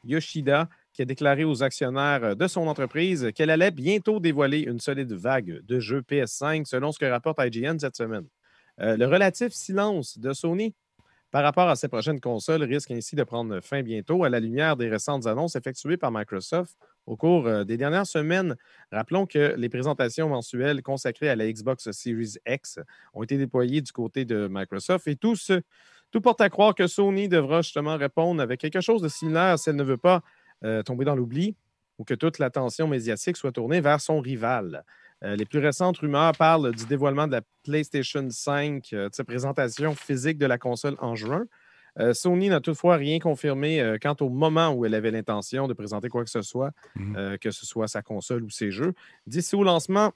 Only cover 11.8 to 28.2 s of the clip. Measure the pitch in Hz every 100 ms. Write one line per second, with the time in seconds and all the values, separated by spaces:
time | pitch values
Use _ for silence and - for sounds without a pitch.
11.8 | 139 117 139 143 123 113 - 160 135 143
12.8 | - 117 - 143 131 117 113 98 - 139
13.8 | 120 110 98 175 151 120 113 123 156 135
14.8 | 117 107 - 139 117 113 170 131 131 127
15.8 | 139 180 135 113 104 98 - 165 175 _
16.8 | _ _ - 110 160 175 117 107 101 117
17.8 | 139 175 196 160 151 180 180 120 _ -
18.8 | _ 104 131 180 196 147 147 - 117 123
19.8 | 139 139 123 - 160 131 113 120 139 139
20.8 | 131 135 131 - 151 117 110 110 110 131
21.8 | 113 98 123 117 113 104 - 135 - -
22.8 | - - - - 113 139 135 127 123 147
23.8 | 131 - 113 135 120 110 101 98 95 98
24.8 | - 180 - 147 220 220 - 185 - _
25.8 | _ _ _ 226 240 226 196 - 208 190
26.8 | 180 - 196 196 202 175 135 165 160 151
27.8 | 147 156 143 -